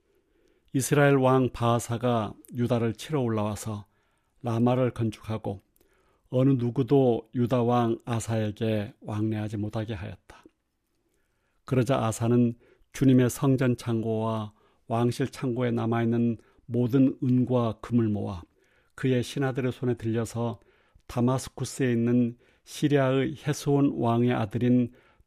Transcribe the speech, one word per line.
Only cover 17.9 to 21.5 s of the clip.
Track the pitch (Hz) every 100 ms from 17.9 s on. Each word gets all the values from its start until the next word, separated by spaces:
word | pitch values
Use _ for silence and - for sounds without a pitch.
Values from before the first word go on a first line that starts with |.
| 120 110
모아 | 101 104 95 - _ _ _ _ -
그의 | 131 123
신하들의 | 117 - 135 131 127
손에 | - 127
들려서 | 113 113 113 110 113 117 104 _ _ _ _ -
다마스쿠스에 | 123 120 131 -